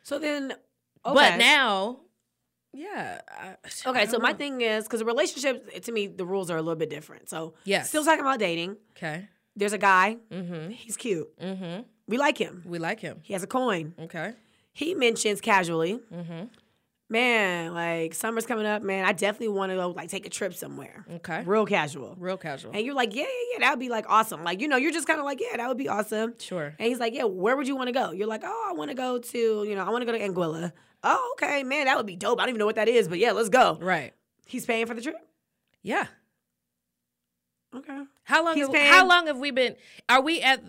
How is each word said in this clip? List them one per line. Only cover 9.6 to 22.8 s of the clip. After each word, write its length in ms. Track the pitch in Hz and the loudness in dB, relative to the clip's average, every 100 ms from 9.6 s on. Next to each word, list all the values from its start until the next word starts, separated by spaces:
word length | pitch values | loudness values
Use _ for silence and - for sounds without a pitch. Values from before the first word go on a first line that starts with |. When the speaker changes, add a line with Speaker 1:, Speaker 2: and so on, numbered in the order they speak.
| 202 | -2
Speaker 1:
a 40 | 202 | 2
guy. 380 | 196 185 196 233 - | 6 6 6 0 -10
Speaker 2:
Mm-hmm. 400 | 175 175 170 160 | -10 -8 -8 -10
Speaker 1:
He's 260 | 233 233 202 | -14 -12 -8
cute. 320 | 247 170 147 - | -2 -2 -4 -10
Speaker 2:
Mm-hmm. 440 | 180 190 175 180 254 _ - | -10 -8 -8 -10 -12 _ -4
Speaker 1:
We 80 | 240 | 0
like 200 | 285 - | 2 0
him. 240 | 165 180 175 | -4 -8 -10
Speaker 2:
We 120 | 170 | -6
like 180 | 165 220 | -4 -6
him. 200 | 170 156 | -8 -12
Speaker 1:
He 120 | - | -8
has 80 | 196 | -8
a 20 | 196 | -4
coin. 480 | 254 254 180 156 - | -2 0 -2 -4 -12
Speaker 2:
Okay. 320 | 165 170 175 233 _ _ _ | -12 -10 -10 -12 _ _ _
Speaker 1:
He 220 | - 302 | -10 -6
mentions 460 | 359 240 220 214 202 | 0 2 2 -2 -2
casually, 580 | 240 196 170 165 165 233 - | 2 2 2 0 0 -2 -10
Speaker 2:
Mm-hmm. 320 | 175 170 165 220 - _ _ _ _ - | -14 -12 -12 -12 -16 _ _ _ _ -4
Speaker 1:
"Man, 640 | 220 247 226 190 175 165 | 0 2 2 2 0 -4
like, 400 | 170 170 165 165 | -4 -2 -2 -4
summer's 320 | - 220 233 226 | -4 -4 -4 -2
coming 180 | 226 | -2
up, 160 | 214 208 | -2 -2
man. 220 | 196 190 | -2 0
I 80 | 190 | 0
definitely 360 | 202 214 220 233 | 2 -2 -2 -4
wanna 260 | 196 190 | -2 -2
go, 160 | 185 180 | -2 -4
like, 180 | 175 - | -6 -10
take 160 | 196 | -10
a 60 | - | -10
trip 240 | - 196 | -6 -6
somewhere." 500 | 180 143 139 139 - - 170 | -6 -12 -12 -14 -18 -16 -14
Speaker 2:
Okay. 260 | 175 156 | -8 -6
Speaker 1:
Real 220 | 170 214 202 | 2 2 4
casual. 500 | 190 147 147 107 185 | 2 0 -4 -12 -8
Speaker 2:
Real 200 | 180 185 | -8 -6
casual. 340 | 160 135 110 | -8 -10 -8
Speaker 1:
And 140 | 196 | -6